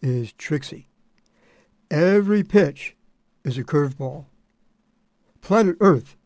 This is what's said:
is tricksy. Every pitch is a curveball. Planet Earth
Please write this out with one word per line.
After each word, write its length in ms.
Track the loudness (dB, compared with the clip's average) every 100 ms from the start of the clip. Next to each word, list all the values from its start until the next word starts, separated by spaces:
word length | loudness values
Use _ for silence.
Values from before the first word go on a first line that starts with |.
is 320 | -4 -4 -6
tricksy. 540 | -12 -8 -6 -8 -18 -20 _ _ _ _ _ _ _ _ _ -6
Every 500 | 0 4 4 2 0
pitch 540 | 2 2 2 -2 -16 _ _ _ _ _
is 120 | -8 -8
a 80 |
curveball. 640 | -2 -2 -2 -4 -12 -12 -18 _ _ _ _ _ _ _ _ _ _ _
Planet 380 | -2 2 2 2
Earth 360 | 2 2 -2 _